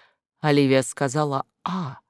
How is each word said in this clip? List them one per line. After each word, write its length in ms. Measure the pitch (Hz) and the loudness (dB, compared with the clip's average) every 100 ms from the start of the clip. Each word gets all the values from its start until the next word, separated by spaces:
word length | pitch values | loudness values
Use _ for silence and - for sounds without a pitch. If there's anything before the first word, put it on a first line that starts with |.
| _ _ _ _ | _ _ _ _
Оливия 440 | 151 143 135 131 | 2 4 4 2
сказала 640 | 127 - 139 147 147 135 - _ | 0 -4 -4 -2 -2 -4 -8 _
«А». 360 | - 185 143 131 | -10 -8 -10 -14